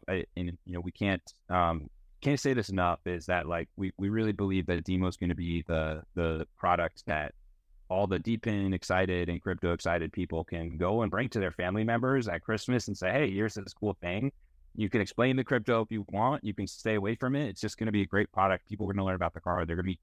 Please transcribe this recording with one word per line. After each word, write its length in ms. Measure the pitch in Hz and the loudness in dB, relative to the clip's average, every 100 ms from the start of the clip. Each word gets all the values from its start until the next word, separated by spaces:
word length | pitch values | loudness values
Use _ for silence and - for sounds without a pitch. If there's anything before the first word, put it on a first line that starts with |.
| - | 0
I, 180 | 92 - - | -4 -4 -6
and, 220 | 87 85 - | -6 -6 -8
you 80 | |
know, 60 | 87 | -8
we 120 | 90 | -8
can't, 300 | - 101 92 - - - | -2 0 0 -4 -20 -2
um, 400 | 90 85 82 - - - - | 2 4 2 -6 -16 -20 -4
can't 180 | 139 143 | 0 2
say 140 | 139 | 2
this 160 | 123 98 | 0 0
enough, 320 | 95 87 85 92 | 2 2 0 -2
is 180 | 87 | -4
that, 240 | 85 90 80 | 0 0 0
like, 220 | 85 82 - | -2 -4 -6
we, 140 | 95 - | -6 -2
we 140 | 98 | -2
really 220 | 110 110 | 0 0
believe 340 | 101 98 95 87 | 0 0 2 2
that 180 | 87 | -2
Demo 220 | - 92 92 | 0 2 2
is 100 | - | 0
gonna 180 | 87 | -2
be 300 | 85 85 85 80 | 0 -2 -2 0
the, 360 | 80 78 78 - | 0 0 -4 -6
the 320 | 90 82 80 78 - | -2 0 0 -4 -2
product 480 | 90 87 82 - - | 2 2 0 -4 -4
that 260 | 76 76 - - _ _ - - | -2 -4 -8 -20 _ _ -20 -4
all 200 | 92 101 | 0 2
the 100 | 90 | 0
Deepin 560 | 92 113 113 104 98 | 0 -2 0 0 0
excited 540 | 92 - 92 95 90 85 | 0 0 2 2 2 0
and 120 | 85 | -2
crypto 320 | - 85 87 | -4 -2 0
excited 400 | 85 87 85 80 | 0 0 0 -2
people 300 | - 90 82 | -4 -4 -4
can 340 | 80 85 82 80 | -4 -6 -6 -2
go 260 | 87 110 | 0 2
and 80 | 104 | 2
bring 180 | 95 131 | 0 -2
to 100 | 113 | -2
their 140 | 92 | -2
family 320 | - 90 104 | -2 -2 0
members 420 | 110 117 127 135 110 | 0 2 2 2 0
at 160 | 85 | -4
Christmas 460 | - 110 - 123 - | -2 -4 0 0 0
and 100 | 101 | -2
say, 140 | 92 | 0
"Hey, 180 | 127 135 | 2 2
here's 240 | 95 110 | 0 -2
this 180 | 107 95 | -4 -10
cool 240 | - 107 92 | -4 -4 -2
thing." 320 | 87 95 135 - - - - | -4 -2 -2 -4 -14 -20 -14
You 160 | - 107 | -4 0
can 100 | 117 | 2
explain 360 | 98 - 127 131 | 0 2 2 2
the 80 | |
crypto 380 | 120 123 107 117 | 2 0 2 2
if 100 | 110 | 2
you 120 | 110 101 | -4 -4
want. 340 | 98 123 147 | 0 0 0
You 100 | 107 | -4
can 140 | 101 98 | -4 -6
stay 300 | - 113 107 | -4 0 0
away 180 | 98 | 0
from 220 | 117 131 139 | -2 0 0
it. 100 | 135 | -2
It's 140 | 95 | -4
just 180 | 104 - | -6 -2
gonna 140 | 110 | 0
be 100 | 104 | 2
a 40 | 98 | 2
great 260 | 98 - | 2 2
product. 360 | - 95 90 - | 2 2 2 -2
People 220 | 104 98 | -6 -2
are 20 | |
gonna 120 | 98 | 0
learn 100 | 95 | 0
about 200 | 92 85 | 0 -2
the 60 | 82 | -2
car. 240 | 90 90 | -2 0
They're 120 | 82 85 | 0 -2
gonna 80 | |
be 160 | 90 90 | -2 -4